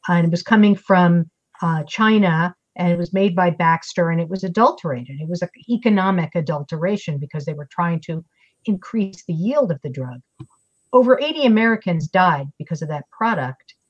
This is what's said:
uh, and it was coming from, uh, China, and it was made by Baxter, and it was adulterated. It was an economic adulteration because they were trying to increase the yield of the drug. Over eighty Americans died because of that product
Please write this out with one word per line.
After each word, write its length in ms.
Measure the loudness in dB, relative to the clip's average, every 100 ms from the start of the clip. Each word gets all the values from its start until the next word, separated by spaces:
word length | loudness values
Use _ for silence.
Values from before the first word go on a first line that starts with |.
| 0
uh, 40 | 2
and 100 | 2
it 40 |
was 120 | 0
coming 320 | 2 4 6
from, 540 | 2 2 4 6 4 0 _ _ -6
uh, 220 | -2 -2
China, 680 | -4 -2 2 4 4 2 -2 -6 _ -4
and 140 | 0
it 80 | 0
was 140 | -2
made 220 | 0 0 2
by 140 | 0
Baxter, 600 | 2 0 0 -2 -2 0
and 100 | 0
it 80 | -2
was 160 | -6
adulterated. 760 | -4 2 2 2 -6 -6 -8 -12
It 80 | -8
was 140 | -6
an 80 | -8 _ -6
economic 680 | -2 2 2 2 0 -2
adulteration 840 | -4 -4 -6 -8 -4 -4 -4 -6 -8
because 260 | -8 -10
they 100 | -10
were 140 | -10 -10
trying 300 | -4 -2 -4 -6
to 180 | -10 -12 _ _ _
increase 580 | -6 -6 -4 -4 -4 -8
the 100 | -8 -4 0
yield 240 | 0 0
of 100 | -2
the 80 | -6 -8
drug. 220 | -10 -12 _ _ -20 _ _ _ _
Over 280 | 4 4 2
eighty 240 | 0 0
Americans 640 | 2 4 2 0 -2 -4 0
died 400 | 2 2 2 -6 _
because 240 | -10 -8
of 60 | -6
that 200 | -10 -12
product 640 | -4 -2 -2 -6 -10 _ _